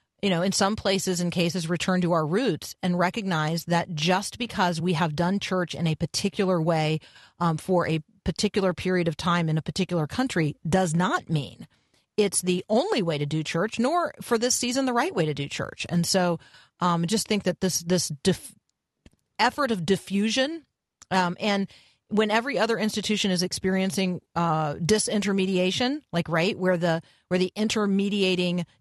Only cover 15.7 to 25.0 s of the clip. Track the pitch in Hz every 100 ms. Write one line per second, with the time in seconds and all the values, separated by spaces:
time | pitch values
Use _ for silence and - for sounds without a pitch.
15.7 | - - 175 170 190 175 165 - - _
16.7 | - 180 170 170 214 - 208 185 170 185
17.7 | - 170 180 - 147 190 - - - _
18.7 | _ _ _ - _ _ - 240 294 262
19.7 | 202 160 185 - 196 220 262 269 330 _
20.7 | _ _ _ - 185 175 175 208 202 196
21.7 | - _ _ - 214 214 220 254 208 220
22.7 | 208 214 214 196 208 196 180 180 - 190
23.7 | 190 190 190 185 180 _ 170 170 156 151
24.7 | - 165 214